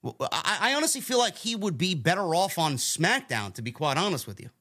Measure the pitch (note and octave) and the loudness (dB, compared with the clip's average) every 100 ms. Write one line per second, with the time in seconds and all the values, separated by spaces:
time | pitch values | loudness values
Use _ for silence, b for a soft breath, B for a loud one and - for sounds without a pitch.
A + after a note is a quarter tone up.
0 | A#2+ - C3 - - G3+ A3+ C#4 D#4+ C#4 | -10 -6 -4 -2 0 2 2 2 0 -2
1 | - B3+ A#3 - A#3 A3+ G3+ C#3 F#3 E3+ | 0 2 2 0 -6 -2 -2 0 0 2
2 | A#2+ F#3 F#3 E3 F#3+ - D#3+ C3 - - | 2 2 2 2 2 2 0 0 -2 2
3 | E3 B3+ B3+ C#3+ F#3+ - A#2 - D3+ C#3 | 2 2 0 -4 -4 -6 -10 -2 0 2
4 | G3+ D3 A2+ G2 A#2 _ | 0 -2 -6 -14 -16 _